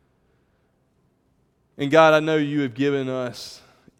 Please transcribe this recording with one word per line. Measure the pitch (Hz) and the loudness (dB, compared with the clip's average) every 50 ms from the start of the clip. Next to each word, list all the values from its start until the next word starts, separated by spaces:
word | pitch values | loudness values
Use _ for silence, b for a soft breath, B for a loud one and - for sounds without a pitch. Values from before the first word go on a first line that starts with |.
| b b b b b b b b b b b b b b b _ _ _ _ _ _ _ _ _ _ _ _ _ _ _ _ _ _ _ _ - | b b b b b b b b b b b b b b b _ _ _ _ _ _ _ _ _ _ _ _ _ _ _ _ _ _ _ _ -8
and | 143 139 | -6 2
God, | 151 160 160 156 156 | 4 6 6 6 6
I | 156 | 4
know | 156 160 156 | 2 0 -2
you | 151 147 143 147 147 | -2 -2 -2 -2 -4
have | 139 127 113 | -4 -4 -4
given | 131 139 143 139 139 131 131 | -4 -2 -2 -2 -4 -6 -6
us | 131 127 127 120 107 - - - - - _ B B B B B _ | -6 -8 -8 -10 -10 -14 -20 -20 -20 -20 _ B B B B B _